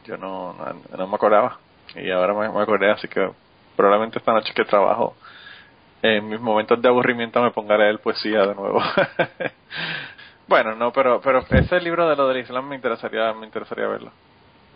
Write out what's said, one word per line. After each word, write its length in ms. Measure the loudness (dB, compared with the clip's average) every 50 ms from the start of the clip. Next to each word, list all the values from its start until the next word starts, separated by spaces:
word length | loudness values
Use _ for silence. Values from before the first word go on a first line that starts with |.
| _
yo 120 | -14 -14
no, 360 | -12 -12 -12 -10 -10 -12 -12 -14
no, 420 | -12 -12 -12 -12 -14 -16 -16 -10
no 100 | -10 -6 -6
me 60 | -2
acordaba. 420 | 0 4 4 6 6 4 2 -2 -10 _ _ _ _ _ -18 -14
Y 160 | -10 -6 -2
ahora 240 | 0 2 2 2 0
me, 140 | 0 -2 -2
me 80 | 0 -2
acordé, 280 | 2 2 2 2 4 2
así 180 | 2 0 -4 -6
que 220 | -2 -2 -2 -2 -4 _ _ _ _ _ _ _ _
probablemente 420 | 2 4 4 4 4 2 -2 -6 -4
esta 140 | 0 2
noche 200 | 2 2 0 -2 -2
que 100 | -2 0
trabajo, 520 | 2 4 4 4 2 2 0 -2 -4 -6 _ -20 -20 -20 -20 -20 -20 -20 -20 -20 _ _ _ _ _ _ _
en 260 | 0 2 2 2 0 -4
mis 120 | -8 -4
momentos 400 | -2 0 0 0 2 2 0 4
de 60 | 4 4
aburrimiento 520 | 4 4 2 0 0 -2 -6 -2 0 0
me 120 | 0 0
ponga 220 | 0 -4 0 2 2
a 20 | 4
leer 220 | 4 2 2 0
poesía 440 | -4 -6 -6 -4 -4 0 2 2 2
de 80 | 2 0
nuevo. 280 | -4 -4 -2 0 0 -2
<laughs> 40 | 0 0 -2 -2 -2 -2 -4 -4 -4 _ _ -10 -10 _ _ _ _ -12 -10 -8 -8 -10 -10 -12 -16 -18 -20 -20 -20 _ _ _ 2
Bueno, 280 | 2 2 2 0 -2
no, 160 | -2 -4 0
pero, 280 | 0 2 2 2 2 2
pero 240 | 2 0 0 0 0 2
ese 300 | 2 2 2 2 0 -2
libro 280 | 0 -2 -2 0 0 0
de 60 | 2
lo 140 | 2 0 0
del 100 | 0 -4
Islam 300 | -6 -6 -8 -8 -8 -8
me 80 | -12
interesaría, 560 | -6 -4 -4 -4 -4 -6 -6 -4 -2 -2 -2
me 140 | -4 -6 -14
interesaría 420 | -12 -12 -12 -10 -8 -8 -6 -4 -6
verlo. 240 | -6 -8 -10 -18 _ _ _ _ _ _ _ _ _ _ _ _ _